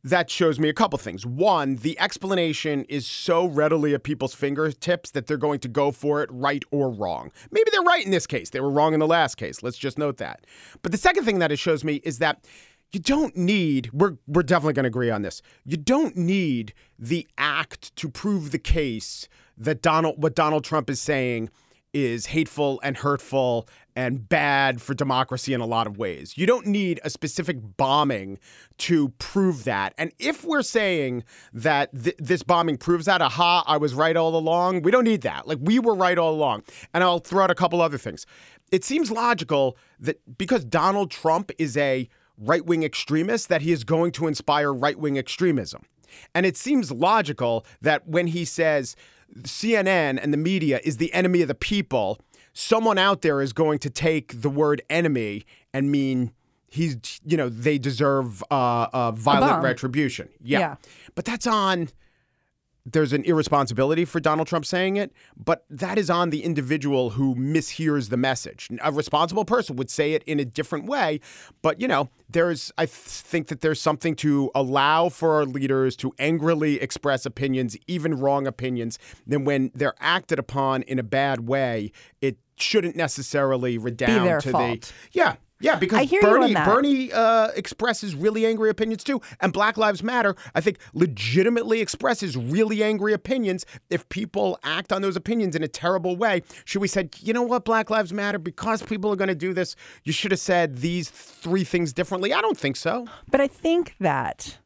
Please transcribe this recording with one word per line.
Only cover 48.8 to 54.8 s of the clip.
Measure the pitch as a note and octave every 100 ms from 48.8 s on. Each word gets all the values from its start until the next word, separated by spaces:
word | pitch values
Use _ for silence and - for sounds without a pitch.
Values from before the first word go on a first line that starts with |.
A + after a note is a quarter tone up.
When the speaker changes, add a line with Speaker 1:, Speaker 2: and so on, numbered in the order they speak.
| B2 - - _ _ -
Speaker 1:
C | - - G#3+ A3
N | F#3+
N | F#3 D3+ C3+
and | D3
the | D3
media | D#3+ F#3+ D#3 B2+
is | D#3 A#2+
the | E3
enemy | F3+ F#3 F3+
of | D3+
the |
people, | B2+ - G3+ - B2+ G2 - _ _ _
someone | - - A3+ A3+ G3
out | G3 G3
there | D#3+ C#3
is | C#3
going | A#2 D#3 D3+
to | C#3+
take | - D#3+ D#3+ B2 A#2+
the | C#3
word | C#3 D3+ D3